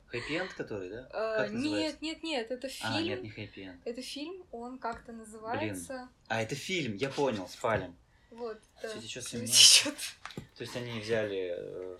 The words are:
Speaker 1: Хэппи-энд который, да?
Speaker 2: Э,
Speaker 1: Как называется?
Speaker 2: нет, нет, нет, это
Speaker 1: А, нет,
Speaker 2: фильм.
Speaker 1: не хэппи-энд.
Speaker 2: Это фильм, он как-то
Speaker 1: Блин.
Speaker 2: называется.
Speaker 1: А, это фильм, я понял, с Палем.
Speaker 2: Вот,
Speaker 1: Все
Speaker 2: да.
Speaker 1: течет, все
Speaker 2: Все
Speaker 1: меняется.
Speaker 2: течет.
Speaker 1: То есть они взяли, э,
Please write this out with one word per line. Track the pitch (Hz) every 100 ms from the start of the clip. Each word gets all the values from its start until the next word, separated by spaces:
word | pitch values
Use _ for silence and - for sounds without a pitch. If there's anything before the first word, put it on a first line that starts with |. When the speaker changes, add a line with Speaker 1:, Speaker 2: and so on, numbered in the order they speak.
| -
Speaker 1:
Хэппи-энд | 120 - 160 185
который, | - - 107 92
да? | 110 131
Speaker 2:
Э, | - 220 220
Speaker 1:
Как | 208
называется? | 220 294 302 311 294
Speaker 2:
нет, |
нет, | 302 311
нет, | 330 285 226
это | 254 262 -
Speaker 1:
А, | - 311
нет, | 330 -
Speaker 2:
фильм. |
Speaker 1:
не | 110
хэппи-энд. | 107 104 - 95 - -
Speaker 2:
Это | 240
фильм, | 254 277 302 381 359
он | 233 240 254
как-то | 240 233 -
Speaker 1:
Блин. | 226
Speaker 2:
называется. | 220 220 220 262 320 - 85 262 254 - -
Speaker 1:
А, | 113
это | 110 143
фильм, | - 185 131 98
я | 135
понял, | 143 139 107 90
с | -
Палем. | 117 107 90 - - - -
Speaker 2:
Вот, | 233 240 214 - -
Speaker 1:
Все | 226
Speaker 2:
да. | 214
Speaker 1:
течет, | 226 127
все | - -
Speaker 2:
Все |
Speaker 1:
меняется. | 113 - - - 285
Speaker 2:
течет. | 294 - - - - - -
Speaker 1:
То |
есть | 120 127
они | 120 117
взяли, | 104 113 107 98 90 87
э, | 101 95 92 90